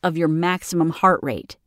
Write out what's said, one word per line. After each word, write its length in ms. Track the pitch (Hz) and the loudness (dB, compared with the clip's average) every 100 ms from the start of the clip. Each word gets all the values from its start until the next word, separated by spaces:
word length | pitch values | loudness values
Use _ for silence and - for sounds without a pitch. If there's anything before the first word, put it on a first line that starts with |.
of 120 | 180 160 | -4 0
your 120 | 165 | 0
maximum 640 | 156 175 180 - 175 160 | 2 0 -2 -2 0 0
heart 300 | - 185 175 | 2 2 2
rate. 340 | 135 104 - - | 0 -6 -10 -20